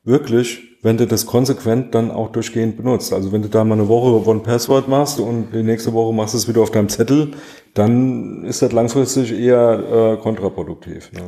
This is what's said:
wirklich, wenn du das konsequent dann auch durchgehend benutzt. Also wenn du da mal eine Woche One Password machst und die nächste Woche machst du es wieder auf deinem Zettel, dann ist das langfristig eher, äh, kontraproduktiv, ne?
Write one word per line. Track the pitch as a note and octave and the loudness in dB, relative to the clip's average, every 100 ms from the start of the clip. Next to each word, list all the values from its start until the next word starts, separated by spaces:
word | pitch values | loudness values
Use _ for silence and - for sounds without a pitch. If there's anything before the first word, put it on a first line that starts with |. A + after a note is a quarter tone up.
wirklich, | A2 C#3 D3 A#2 A#2+ - - _ | 0 0 2 0 0 -6 -16 _
wenn | A2 A2+ | 0 2
du | A#2 | 2
das | A2 - | 0 0
konsequent | A#2+ C3 C3+ A2+ A#2 B2+ | 0 0 -2 0 -2 0
dann | A#2 A2+ | -2 -2
auch | - A2 | -4 -6
durchgehend | A#2+ A2+ A#2 A2+ A2 | -6 -4 -2 -2 -2
benutzt. | A#2 A#2 - | -2 -2 -2
Also | F#2 G2 | -4 -2
wenn | G#2 | -4
du | G#2+ | 0
da | A2 | 2
mal | A2 A2 | 2 2
eine | G#2 | 4
Woche | A#2 B2+ A2+ G2 | 4 4 4 4
One | A2 | 0
Password | G2+ A#2+ B2+ C3+ B2+ | 0 -2 2 0 2
machst | C3+ C#3+ - | 0 0 -2
und | G#2+ A#2 G2+ | -4 -4 -4
die | A2+ | -4
nächste | A2 A2+ A2+ | -2 -2 -2
Woche | A2+ A2+ | 0 0
machst | A2+ G#2+ | 0 -2
du | A#2 | -4
es | A2 | 0
wieder | A2+ | 2
auf | G#2+ | 2
deinem | A2 G#2 | 2 0
Zettel, | - A#2 C#3+ D3 - - - _ | 0 0 2 0 -6 -18 -20 _
dann | - G#2+ A#2+ C3 A#2+ G#2 - | 0 2 4 2 -2 -8 -10
ist | F2 - | -8 -2
das | B2+ | 0
langfristig | A2+ A#2 C3 B2+ C#3 A#2 | 2 0 0 0 0 -2
eher, | G#2+ A#2+ B2 A#2+ A2 - A2+ A2+ G#2+ | 0 4 4 4 2 0 2 2 0
äh, | |
kontraproduktiv, | A2+ A2+ F#2+ - F2 F2 - D#2+ - | -4 -4 -4 -6 -10 -12 -14 -16 -16
ne? | - | -16